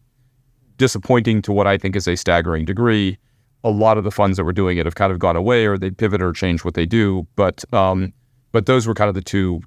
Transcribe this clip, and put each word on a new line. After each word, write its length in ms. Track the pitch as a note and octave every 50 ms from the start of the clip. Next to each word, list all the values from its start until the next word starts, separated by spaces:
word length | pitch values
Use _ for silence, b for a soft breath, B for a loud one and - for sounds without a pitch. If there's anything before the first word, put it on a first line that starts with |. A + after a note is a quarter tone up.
| _ _ _ _ _ _ _ _ _ _ _ _ _ _ _
disappointing 640 | - C3 B2 - G2+ - - B2+ A#2+ A2 A#2 A2 G#2+ -
to 100 | - G2+
what 140 | G2+ F#2+
I 100 | G2 G2
think 180 | F#2 - F#2+ F#2
is 120 | G2+ -
a 80 | F2+ F2
staggering 500 | - - F2+ E2+ F2 E2 F2 E2 D#2+ D#2+
degree. 520 | E2 F#2+ A2+ A#2+ A#2 A2 G#2 G2 F#2+ G2 - _ _ _ _ _ _ _ _ -
A 60 | A2+
lot 280 | G#2 G#2 A2 A2 A2
of 60 | G#2+ F#2+
the 80 | G#2
funds 240 | - - G#2 G2 F#2
that 60 | F#2+ E2+
were 100 | E2+ F2+
doing 240 | G2+ F#2+ F2+ F2+
it 80 | E2+ D#2+
have 100 | E2 -
kind 180 | - G2 F#2+ F#2
of 60 | F2
gone 180 | F#2+ F2+ E2+
away, 280 | E2+ F#2+ A#2 B2 A#2 A2
or 120 | G#2 G2+
they 140 | F#2 F#2+ F#2+
pivot 300 | F#2+ - A2+ G2 G2+ F2+
or 120 | F#2 F2 E2
change 320 | - F#2+ F2+ E2+ D#2+ -
what 80 | F2 -
they 120 | F2+ E2+
do. 400 | E2+ A#2 A2+ G#2 G2 F#2+ F#2 E2+ - _
But, 260 | - G2 F2+ - - - - A#2+
um, 380 | G2+ F#2+ F#2 F#2 G2 F#2+ F2 - _ _ _ _ _ _ _
but 140 | - A2+ F#2+
those 200 | - C3 B2+ G#2+
were 80 | A2+ G#2
kind 140 | G#2 G#2
of 80 | G#2 F2+
the 60 | F#2+
two, 400 | F2+ - - G2 F#2+ F2+ F2 F2 -